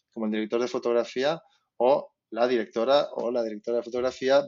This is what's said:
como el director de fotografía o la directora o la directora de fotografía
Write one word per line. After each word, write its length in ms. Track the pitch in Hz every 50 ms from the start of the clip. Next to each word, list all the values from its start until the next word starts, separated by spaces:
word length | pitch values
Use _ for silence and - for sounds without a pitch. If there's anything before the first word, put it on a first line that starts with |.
| _ _ -
como 120 | 117 110 107
el 40 |
director 300 | 107 107 110 104 120 120
de 60 | 123 123
fotografía 760 | - 127 - 120 120 120 113 - - 127 131 147 165 160 _ _ _ _ _ _ _ -
o 340 | 117 127 143 151 - - _ _ _ -
la 160 | 107 113 120 127
directora 600 | 127 117 107 - - 117 113 127 139 143 - - -
o 180 | - 113 117
la 120 | 123 123 117
directora 340 | 113 107 104 - 117 120 120
de 60 | 117
fotografía 580 | 117 117 123 123 127 123 - 131 131 135 143 139